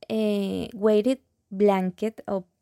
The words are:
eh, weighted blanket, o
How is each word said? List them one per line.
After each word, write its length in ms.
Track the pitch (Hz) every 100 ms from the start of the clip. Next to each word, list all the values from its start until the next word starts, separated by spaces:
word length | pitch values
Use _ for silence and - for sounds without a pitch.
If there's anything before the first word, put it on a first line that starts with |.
| -
eh, 600 | 220 214 202 196 190 165
weighted 460 | 190 214 214 226 262 _ _ -
blanket, 720 | 196 208 196 185 180 214 - -
o 200 | 196 180 _